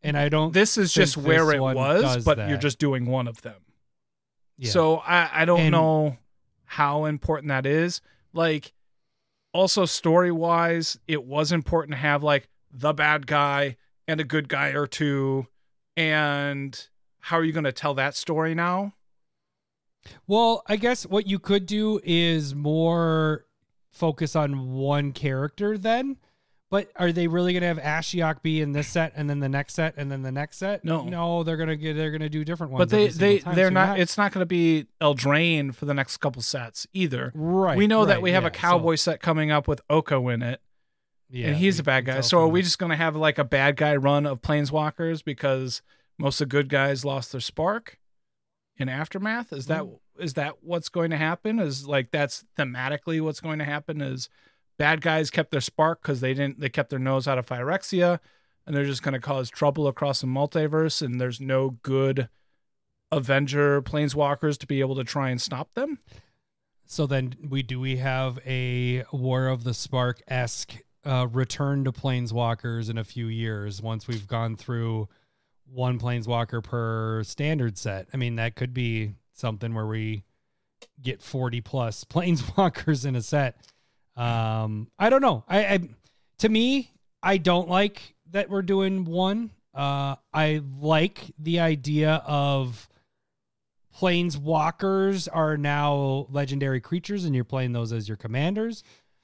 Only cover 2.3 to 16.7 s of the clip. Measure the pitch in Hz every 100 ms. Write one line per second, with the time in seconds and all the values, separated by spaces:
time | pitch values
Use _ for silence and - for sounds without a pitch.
2.3 | 139 104 139 147 - 147 127 123 131 123
3.3 | 110 113 95 _ _ _ _ _ _ _
4.3 | _ _ - 120 175 160 160 - 175 165
5.3 | 156 165 170 156 160 160 156 151 123 _
6.3 | _ _ _ _ - 143 151 156 147 -
7.3 | 151 147 131 135 156 175 - _ _ _
8.3 | 165 165 151 - _ _ _ _ _ _
9.3 | _ _ 175 190 208 170 - 165 170 180
10.3 | 165 165 170 170 170 160 - - 151 127
11.3 | 147 151 170 - 165 147 131 147 143 151
12.3 | 139 - _ _ 127 147 151 151 151 131
13.3 | 147 143 139 139 123 _ _ - 156 139
14.3 | 156 139 139 143 143 143 - 147 139 135
15.3 | 135 123 _ _ _ _ 170 156 151 147
16.3 | 143 143 139 139